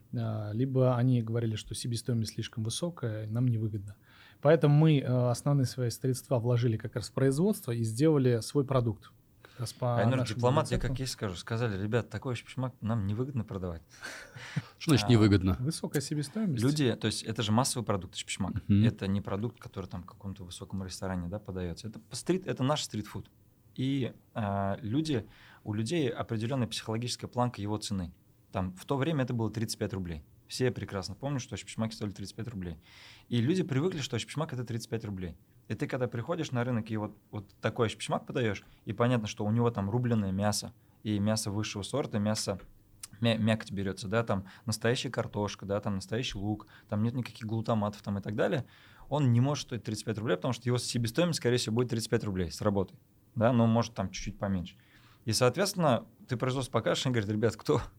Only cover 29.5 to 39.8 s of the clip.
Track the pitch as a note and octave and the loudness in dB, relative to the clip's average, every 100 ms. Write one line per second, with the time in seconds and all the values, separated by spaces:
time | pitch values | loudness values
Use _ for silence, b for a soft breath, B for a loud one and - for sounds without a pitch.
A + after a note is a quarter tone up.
29.5 | A2 A2 - G#2+ G2 F2 D#2 - - - | -2 -4 -4 -6 -4 -6 -8 -12 -20 -10
30.5 | - B2+ B2 A2 G2 F#2 F#2+ C#3 C3+ - | 0 0 0 -6 -8 -8 -8 -6 -6 -6
31.5 | G2 - - A2 - G#2 G2 G2 - A#2 | -10 -10 -6 -4 -4 -8 -8 -12 -10 -10
32.5 | F#2+ F2 D#2 B B B B B A#2+ B2 | -8 -8 -10 B B B B B 0 2
33.5 | F#3 - C3 F#3 E3+ - A2+ - D3 D#3 | 2 2 0 0 -2 -4 -4 -4 -6 -4
34.5 | B2+ A#2+ A2+ - A2+ G#2 F#2 F2 - _ | -6 -4 -6 -4 -6 -4 -6 -8 -10 _
35.5 | _ - A2 D3 C3 A#2+ A#2 A2+ E3+ C3+ | _ -8 -4 -2 -2 -2 -2 -4 -4 -2
36.5 | B2 A#2+ A#2 A2 A2 G#2 - - A2 - | -2 0 -2 -2 -4 -4 -10 -12 -12 -12
37.5 | - A2 A#2 G#2+ - - - - C#3 A2 | -4 -4 0 0 0 -4 -4 -4 0 0
38.5 | F#2+ b b - G#2 A#2+ B2 G#2+ - G#2 | -2 b b -6 2 4 2 0 -4 0
39.5 | A#2 A#2 G#2+ | 2 2 2